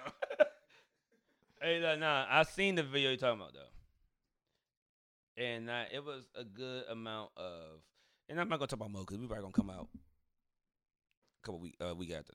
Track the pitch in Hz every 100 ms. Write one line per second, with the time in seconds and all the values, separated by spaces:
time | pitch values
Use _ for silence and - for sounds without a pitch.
0 | 131 - - - 294 - _ - _ _
1 | _ _ _ _ _ - 160 170 165 156
2 | 156 139 131 139 156 - 196 175 139 139
3 | 135 127 127 110 80 64 64 - - _
4 | _ _ _ _ _ _ _ _ _ _
5 | _ _ _ - 123 117 117 120 113 135
6 | 147 135 120 - 113 101 127 127 - 113
7 | 113 110 104 - 90 85 80 80 _ _
8 | _ _ - 160 175 160 135 113 107 101
9 | 92 101 123 107 98 92 98 92 - -
10 | - _ _ _ _ _ _ _ _ _
11 | _ _ _ _ - 85 87 - 87 87
12 | 85 80 73